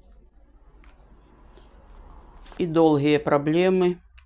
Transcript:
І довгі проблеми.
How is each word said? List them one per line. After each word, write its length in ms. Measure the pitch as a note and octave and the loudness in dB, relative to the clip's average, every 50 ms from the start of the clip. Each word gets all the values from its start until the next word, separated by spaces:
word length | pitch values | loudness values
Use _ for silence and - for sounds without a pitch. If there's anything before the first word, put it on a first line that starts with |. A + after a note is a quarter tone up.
| _ - - - - _ _ - - _ _ _ _ - - - - - - - - _ - - _ _ _ _ - - - - - - - - - - - - - - - - - - - - - - - - | _ -20 -20 -20 -20 _ _ -20 -20 _ _ _ _ -20 -20 -20 -20 -20 -20 -20 -20 _ -20 -20 _ _ _ _ -20 -20 -20 -20 -20 -20 -20 -20 -20 -20 -20 -20 -20 -20 -20 -20 -20 -20 -20 -20 -20 -18 -10 -8
І 100 | F#3 E3+ | -8 -2
довгі 520 | D#3 E3 E3 D#3+ D3+ C#3+ C#3 D3+ D3+ C#3+ | 0 2 2 4 2 2 0 0 0 0
проблеми. 760 | D3 D3+ D3 C#3+ C#3+ D3+ D#3 E3+ F3+ F#3 F#3 F#3 F3+ F3+ F3 F3 - _ _ - - | 0 -2 -2 -2 0 -2 -2 0 0 0 0 0 0 -2 -2 -6 -12 _ _ -20 -20